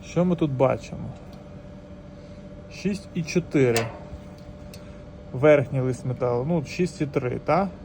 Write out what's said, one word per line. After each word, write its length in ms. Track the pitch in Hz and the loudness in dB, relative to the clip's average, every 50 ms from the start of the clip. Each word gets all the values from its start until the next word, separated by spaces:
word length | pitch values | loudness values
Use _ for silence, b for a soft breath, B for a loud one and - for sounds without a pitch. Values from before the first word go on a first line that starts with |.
| - | -14
Що 200 | - - 160 180 | -2 2 2 4
ми 100 | 180 175 | 4 4
тут 160 | 160 170 147 | 4 2 0
бачимо? 580 | 135 123 135 127 117 - - - - - - - - - - - - - - - - - - - - - - - - - - - B B B B B B B B - - - - - | 4 4 4 4 4 0 -4 -10 -10 -10 -8 -10 -10 -12 -14 -16 -16 -16 -16 -16 -16 -16 -16 -14 -16 -16 -16 -16 -16 -16 -16 -16 B B B B B B B B -16 -16 -16 -14 -14
Шість 340 | - - 185 208 190 - - - | -4 -2 -2 -2 -2 -6 -6 -4
і 100 | 175 160 | -4 -4
чотири. 640 | - - 180 175 - - 156 135 123 117 113 113 117 - - - - - - - - - - - - - - - B B B B B B B B B - - - - - | 0 0 0 0 2 4 6 6 6 6 4 2 0 -4 -10 -12 -12 -12 -12 -14 -14 -16 -16 -16 -16 -14 -14 -14 B B B B B B B B B -14 -14 -14 -8 -2
Верхній 460 | 131 131 151 151 143 135 - 143 131 | 6 8 8 10 8 6 2 0 0
лист 260 | 127 127 123 - - | 2 0 0 -2 -2
металу. 400 | 127 123 120 127 123 120 120 127 | -4 -2 0 0 2 2 2 2
Ну, 200 | 151 175 170 135 | 2 0 0 0
шість 360 | - - - 180 175 - - | -2 0 0 0 0 2 -2
і 40 | 151 | -4
три, 340 | 139 143 147 131 123 117 - | 0 0 0 0 0 -4 -2
та? 300 | - - 147 170 196 190 180 - | 0 2 4 4 4 0 -4 -8